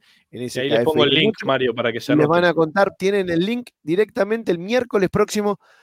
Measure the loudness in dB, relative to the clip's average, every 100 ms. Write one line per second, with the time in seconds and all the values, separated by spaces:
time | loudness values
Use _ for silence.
0 | _ _ _ -12 -8 -4 -2 0 2 2
1 | 2 4 2 -2 -2 0 0 -2 -2 -4
2 | 0 2 4 4 2 2 0 2 0 0
3 | -2 0 -2 -2 -2 -4 -8 _ -4 -2
4 | -2 -2 -2 -2 -2 -4 0 -2 0 0
5 | 0 0 0 0 -2 -4 _ _